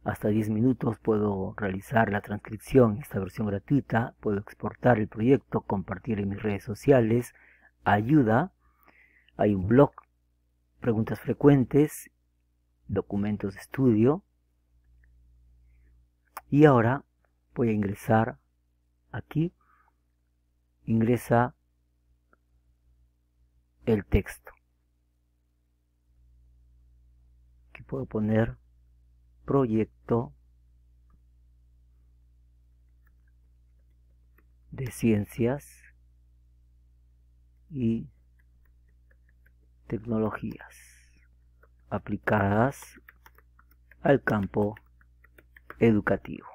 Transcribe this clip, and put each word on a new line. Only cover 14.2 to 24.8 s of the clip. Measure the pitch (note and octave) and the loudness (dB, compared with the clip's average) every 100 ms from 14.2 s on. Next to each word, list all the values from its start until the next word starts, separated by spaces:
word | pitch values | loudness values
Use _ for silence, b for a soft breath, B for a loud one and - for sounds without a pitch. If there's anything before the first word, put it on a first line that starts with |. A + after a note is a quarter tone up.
| _ _ _ _ _ _ _ _ _ _ _ _ _ _ _ _ _ _ _ _ _ - _ | _ _ _ _ _ _ _ _ _ _ _ _ _ _ _ _ _ _ _ _ _ -20 _
Y | C#3 D3+ | 6 6
ahora | B2+ A2+ C3+ - _ _ _ _ - | 6 2 -2 -8 _ _ _ _ -4
voy | A#2 | 0
a | |
ingresar | G#2+ G2+ G2+ - A2 A2+ C3+ _ _ _ _ _ _ _ | 0 -2 -4 0 2 2 -6 _ _ _ _ _ _ _
aquí, | A2+ - D3+ E3+ _ _ _ _ _ _ _ _ _ _ _ _ _ | -14 -8 -4 -4 _ _ _ _ _ _ _ _ _ _ _ _ _
ingresa | - A2+ A2+ A#2+ - A#2+ B2 _ _ _ _ _ _ _ _ _ _ _ _ _ _ _ _ _ _ _ _ _ _ _ - | -4 0 2 0 2 0 0 _ _ _ _ _ _ _ _ _ _ _ _ _ _ _ _ _ _ _ _ _ _ _ -2
el | A2 - | -2 0
texto. | - - - - _ _ _ | -2 -2 -16 -20 _ _ _